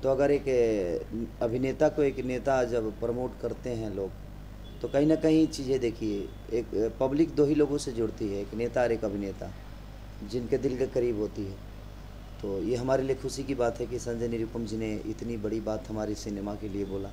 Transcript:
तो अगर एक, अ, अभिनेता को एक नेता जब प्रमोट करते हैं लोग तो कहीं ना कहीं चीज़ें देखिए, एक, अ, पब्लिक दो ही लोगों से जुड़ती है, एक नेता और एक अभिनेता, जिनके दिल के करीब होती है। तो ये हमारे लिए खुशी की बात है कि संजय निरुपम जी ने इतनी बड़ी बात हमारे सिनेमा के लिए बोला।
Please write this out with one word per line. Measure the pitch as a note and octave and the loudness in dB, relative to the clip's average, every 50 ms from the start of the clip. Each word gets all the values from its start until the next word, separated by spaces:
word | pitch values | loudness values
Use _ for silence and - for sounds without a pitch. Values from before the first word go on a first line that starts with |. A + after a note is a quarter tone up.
| - | 4
तो | C3+ | 4
अगर | C3+ C3 C#3+ C#3 | 4 6 6 6
एक, | C#3+ C#3+ C#3 C#3 C3 B2 A#2 A2+ A2 G#2 F#2+ F2 E2+ - - - A2 A2+ A#2 - - - | 6 4 4 4 4 6 6 6 6 4 2 2 0 -2 -2 -4 -4 -4 -4 -4 -2 -2
अ, | A#2+ | 0
अभिनेता | A#2 A2 B2+ B2+ C3+ C3 C3 D#3 D3+ | 0 2 2 2 0 2 4 4 4
को | D3 D3+ D3 | 6 4 2
एक | C#3 C3 C3+ | 2 2 0
नेता | B2 B2+ B2+ B2 G#2+ C#3 C3+ C3 B2 | -2 -2 -2 0 2 2 4 4 4
जब | A#2 A#2 A#2+ A2 A2 G2 - | 2 2 0 0 0 -4 -2
प्रमोट | A2+ A#2 A#2 B2 B2+ B2 - - | -2 -2 0 0 -2 -4 -6 -4
करते | - A#2+ G#2+ - - B2 | -4 -4 -4 -4 -6 -4
हैं | B2 - A2+ G#2+ F#2+ | -4 -4 -4 -4 -2
लोग | G2 G2 F#2+ - - - - - - - - - - - - - - - | -2 -4 -4 -4 -10 -14 -14 -14 -14 -14 -14 -14 -14 -14 -12 -10 -6 -6
तो | A#2+ | 0
कहीं | - C#3 D3 | 4 4 6
ना | D#3 D#3 | 6 6
कहीं | D3+ - D#3+ D#3 D#3+ D#3+ | 6 6 6 8 8 6
चीज़ें | D#3 D#3 - C#3 B2+ C3+ C3 | 6 2 -4 0 0 0 2
देखिए, | A#2+ A#2 G#2+ - A2+ G#2+ G2+ G2+ F#2+ - - - - - A2+ | 2 0 0 0 -2 -2 -2 -2 -4 -6 -8 -12 -10 -2 -2
एक, | A#2+ A2+ - - | -2 -2 0 0
अ, | G2 A2 A2+ A2 - | 0 0 0 2 0
पब्लिक | C3 C3 C#3 D3 E3 - - | 0 2 4 4 4 4 6
दो | - D3+ | 4 4
ही | C#3 D#3 | 4 6
लोगों | D3+ D3 C3+ C#3+ D3 | 4 4 4 2 -2
से | - C#3+ B2 | -2 -4 -2
जुड़ती | A2+ A2+ G#2+ G2+ - A#2 G#2 | 0 0 -2 0 -2 -4 -2
है, | G2 G2 | -2 -2
एक | G2+ G2+ - | -4 -4 -4
नेता | G#2+ A#2 A#2+ A#2 C3+ B2 | -2 -2 0 2 2 4
और | A#2 A#2 | 4 2
एक | A2 A2 | 2 0
अभिनेता, | G#2+ G2 G2+ G2+ G2 F#2 - F#2+ F#2+ F#2 - - - - - - - - - - - - - G#2+ G2+ | -2 -2 -2 -2 -4 -4 -6 -8 -10 -10 -12 -14 -14 -14 -14 -14 -14 -14 -14 -14 -14 -12 -12 -10 -4
जिनके | G#2+ B2 A#2+ A2 C3 B2+ | -4 -4 0 0 0 2
दिल | A#2 C3 B2+ A#2+ | 2 0 2 2
के | C3 | 0
करीब | B2 - C3 A#2+ A#2+ A#2 G#2 | 2 2 2 2 2 2 2
होती | G#2+ G2+ - - G#2 | 0 -2 -2 -4 -6
है। | G2 G2 - - - - - - - - - - - - - - - - - - | -6 -8 -10 -12 -14 -14 -14 -14 -14 -14 -14 -14 -14 -14 -14 -14 -14 -12 -8 -6
तो | - G2 F#2+ E2+ | -4 -2 -2 0
ये | G2 B2 | 0 0
हमारे | A#2+ B2 C3 C3 C3 C3 | 0 2 4 4 4 4
लिए | C3+ C3 | 2 0
खुशी | C3 - C3 B2 C3 C3+ | 0 -2 -6 -6 -6 -4
की | C3 C#3 | -4 0
बात | A#2+ A#2+ A#2 A#2 - | 2 2 2 2 0
है | B2 | -4
कि | G#2+ A#2+ A#2+ | -4 -4 -6
संजय | - A#2+ A#2 A2+ A#2 A#2 | -4 -4 -4 -2 -2 -2
निरुपम | A#2 A#2 A2+ A2+ - A#2 A#2 | 0 -2 -2 -2 -2 -6 -4
जी | G2+ G#2+ | -4 -2
ने | A2 A2 A2 G#2+ G#2 - | -2 -2 -2 -4 -4 -4
इतनी | G#2 A2 - - A#2 A#2 | -6 -6 -6 -4 -6 -6
बड़ी | G#2+ G2+ A2 G#2 A2+ | -4 -2 -2 -2 -2
बात | G2+ G#2+ G#2+ A2 - - | -2 -2 -2 -4 -4 -6
हमारे | A2 G#2+ G#2+ G#2+ G#2+ | -4 -4 -2 -2 -4
सिनेमा | - - A2 G#2 G2+ G2 G#2 G#2 | -4 -4 -6 -4 -4 -4 -4 -6
के | G2+ G#2 G#2 | -6 -6 -6
लिए | G2 G2+ G2+ | -4 -4 -4
बोला। | F#2 F#2+ G2 G2 G2 | -4 -4 -6 -6 -6